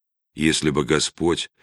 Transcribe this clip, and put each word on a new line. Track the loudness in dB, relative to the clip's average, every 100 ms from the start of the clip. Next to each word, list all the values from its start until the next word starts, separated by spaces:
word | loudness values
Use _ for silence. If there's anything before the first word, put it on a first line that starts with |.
| _ _ _
Если | -2 0 2 0
бы | 0
Господь | 0 0 0 -2 -2 -2 -6 _